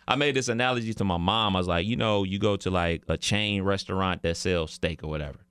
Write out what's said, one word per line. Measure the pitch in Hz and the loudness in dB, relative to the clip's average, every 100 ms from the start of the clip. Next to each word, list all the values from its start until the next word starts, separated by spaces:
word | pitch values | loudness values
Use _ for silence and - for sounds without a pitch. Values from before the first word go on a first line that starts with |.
| - | -2
I | 127 | 2
made | 143 131 | 2 2
this | 123 | 0
analogy | 117 127 123 113 | 0 2 0 -2
to | 107 | 0
my | 98 85 | 0 2
mom. | 90 113 107 92 | 2 2 2 2
I | |
was | 90 | 2
like, | 87 101 | 0 0
you | 120 | 0
know, | 113 104 | 0 0
you | 95 98 | 0 0
go | 107 98 | 0 0
to, | 92 | 0
like, | 90 85 82 - | 0 0 -2 -2
a | 82 | -2
chain | - 104 104 101 | 0 0 0 0
restaurant | 95 98 - 95 92 87 | 0 -2 -2 -2 0 0
that | 85 85 | -2 -2
sells | 98 87 80 | 0 0 -2
steak | - 82 80 | -4 -6 -4
or | 78 | -6
whatever | 76 73 64 _ | -6 -8 -12 _